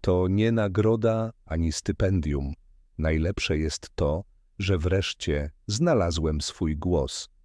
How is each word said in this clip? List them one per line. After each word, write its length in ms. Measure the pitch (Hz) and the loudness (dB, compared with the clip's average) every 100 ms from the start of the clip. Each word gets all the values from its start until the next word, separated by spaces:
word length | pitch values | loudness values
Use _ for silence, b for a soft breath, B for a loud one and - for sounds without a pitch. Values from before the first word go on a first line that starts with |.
„To 260 | - 90 92 | 2 2 4
nie 240 | 98 113 | 2 2
nagroda 800 | 113 104 92 107 113 113 110 113 - - | 2 0 2 2 4 2 0 -4 -8 -6
ani 260 | 82 82 | -2 -2
stypendium. 800 | - - - 95 95 76 71 69 76 - - _ - | -2 -4 -2 0 0 0 -2 -4 -8 -16 -20 _ -4
Najlepsze 600 | 78 78 80 101 - 76 | 0 2 0 -2 -2 0
jest 320 | 78 - - - | 0 -4 -12 -2
to, 280 | 73 78 - _ _ - | 0 0 -4 _ _ -6
że 180 | 95 92 | -2 0
wreszcie 760 | 82 95 95 - - 73 73 - - | 2 0 -2 -6 -4 -2 -4 -10 -6
znalazłem 720 | 104 170 135 85 78 78 76 | 0 2 2 2 0 0 -2
swój 360 | - - 80 73 | -4 -4 -2 -2
głos”. 520 | 90 85 65 - - _ | 0 0 0 -6 -14 _